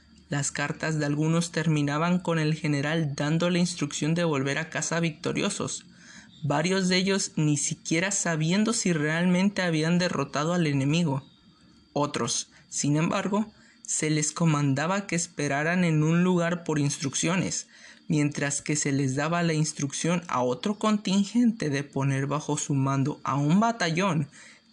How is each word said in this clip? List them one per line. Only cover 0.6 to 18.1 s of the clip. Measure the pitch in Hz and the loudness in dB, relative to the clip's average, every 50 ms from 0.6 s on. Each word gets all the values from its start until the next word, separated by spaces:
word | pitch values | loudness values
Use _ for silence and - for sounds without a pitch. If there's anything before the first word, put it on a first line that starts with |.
| 143 147 151 - - 156 160 151 | -4 -4 -4 -4 -4 -2 -2 0
de | 147 143 | 0 0
algunos | 147 147 156 160 165 170 170 - | 0 0 0 2 2 0 0 0
terminaban | - 165 156 165 156 151 147 143 143 151 165 175 180 180 | -2 -2 0 2 2 2 2 0 0 0 0 0 0 0
con | - - 165 160 | 0 0 0 0
el | 151 151 156 | 0 0 -2
general | 156 - 151 147 139 139 147 160 170 160 143 139 | -2 -2 -2 0 0 0 0 0 -2 -2 -2 -2
dando | - 147 147 160 165 175 175 | -2 -2 0 0 2 2 2
la | 180 175 | 2 2
instrucción | 180 175 - - 147 143 - - - 151 165 | 0 0 -2 -4 -6 -6 -4 -4 -2 0 0
de | 175 175 | 0 0
volver | 165 151 135 131 139 139 151 | 0 0 0 0 0 -2 -2
a | 160 156 | -4 -4
casa | - 143 156 - 160 170 | -6 -6 -4 -2 -2 -2
victoriosos, | 170 165 160 - - 135 135 143 151 202 - - - - - - - - - - - - - - - - - - - | -2 -2 -4 -4 -4 -4 -2 0 -2 -2 -2 -4 -6 -6 -6 -8 -12 -16 -20 -20 -20 -20 -20 -20 -20 -20 -16 -8 -4
varios | 143 143 147 160 185 190 190 185 180 | -2 0 0 0 2 0 2 2 2
de | 185 185 | 2 2
ellos | 185 196 190 202 196 - - - | 2 2 0 0 -2 -4 -2 0
ni | 156 151 147 143 | 2 2 2 0
siquiera | - - 151 - - - 156 165 185 196 | 0 -4 -6 -8 -4 -2 -2 0 0 0
sabiendo | 190 - - 170 165 156 156 160 180 202 220 220 233 | -2 -2 -2 -2 0 0 0 0 2 2 2 0 0
si | - - 190 170 | 0 0 0 0
realmente | 151 147 151 156 165 175 185 180 180 190 202 202 - 185 | 0 0 0 0 0 2 2 4 4 2 2 0 0 -2
habían | 175 160 156 156 165 175 175 | 0 0 2 2 2 2 2
derrotado | 180 175 - 139 139 139 - 135 151 165 175 | 2 0 0 -2 -4 -4 -2 -2 -2 0 0
al | 180 170 151 | 2 2 2
enemigo. | 143 139 135 143 151 170 175 151 135 139 - - - _ _ - - _ - - - - - _ _ | 2 2 2 2 2 2 2 0 -2 -2 -6 -10 -18 _ _ -20 -20 _ -20 -20 -20 -20 -20 _ _
Otros, | 143 147 143 - - 117 - - - - - - - - _ | -2 -2 -2 -2 -2 -4 -2 -2 -4 -6 -8 -14 -20 -20 _
sin | - - - 143 147 151 | -6 -4 0 0 2 2
embargo, | 165 180 - 202 190 190 196 208 220 - - - - - - _ | 2 2 0 0 0 0 0 0 -2 -2 -6 -16 -20 -20 -20 _
se | - - - - 160 156 | -10 -6 -4 -2 0 0
les | 156 151 147 - | 0 0 0 -2
comandaba | - - 170 165 151 143 147 139 135 135 151 170 190 202 196 - | -2 2 2 4 4 4 4 2 2 2 0 0 0 -2 -2 -2
que | 165 | -4
esperaran | 170 - - - - 147 143 139 143 151 165 175 185 180 | -4 -4 -4 -6 -6 -2 -2 0 0 0 0 2 2 2
en | 170 156 151 151 | 4 4 4 4
un | 156 165 170 180 | 4 4 4 4
lugar | 185 185 175 170 170 175 170 175 | 4 4 2 2 0 -2 -2 -2
por | - 156 151 | -2 0 0
instrucciones, | 143 143 - - 156 135 - - - 165 180 185 120 87 - - - - - - - - - - - | 0 0 -2 -2 -6 -6 -4 -2 -2 0 0 0 -2 -2 -4 -6 -8 -12 -18 -20 -20 -20 -20 -20 -4
mientras | - | -2